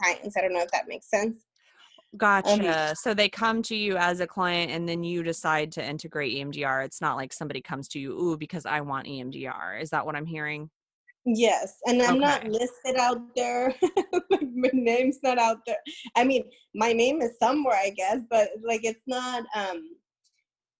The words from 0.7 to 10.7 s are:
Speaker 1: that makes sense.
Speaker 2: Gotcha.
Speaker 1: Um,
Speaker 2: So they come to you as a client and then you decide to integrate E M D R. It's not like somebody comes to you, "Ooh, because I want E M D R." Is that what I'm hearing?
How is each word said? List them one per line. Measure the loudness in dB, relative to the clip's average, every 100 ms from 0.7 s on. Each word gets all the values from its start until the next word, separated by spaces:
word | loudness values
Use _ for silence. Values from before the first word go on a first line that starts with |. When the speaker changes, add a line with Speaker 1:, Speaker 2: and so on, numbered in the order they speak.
Speaker 1:
that | -2 -4
makes | -10 -2
sense. | 0 0 -4 _ _ _ _ -20 -20 _ 0
Speaker 2:
Gotcha. | 4 4 4 4 4 2 0
Speaker 1:
Um, | -2
Speaker 2:
So | -2
they | 2 2
come | 2 0 0
to | -2 -2
you | 0 2
as | 2 2
a | -4
client | 0 0 2 0
and | -2 -2
then | -2
you | -2 -2
decide | -2 -2 0 0 0
to | -4
integrate | -6 -6 -8 -6 -4
E | -4
M | -6
D | -4
R. | -2 -2
It's | -4 -4
not | -4 -4
like | -6
somebody | -8 -8 -8
comes | -8 -10 -8
to | -8
you, | -8
"Ooh, | -2 -2 -2
because | -6 -8 -4
I | -4
want | -4 -6 -8
E | -10
M | -10
D | -10 -10
R." | -8 -8 -8
Is | -4
that | -4
what | -4
I'm | -6 -8
hearing? | -8 -6 -8 -10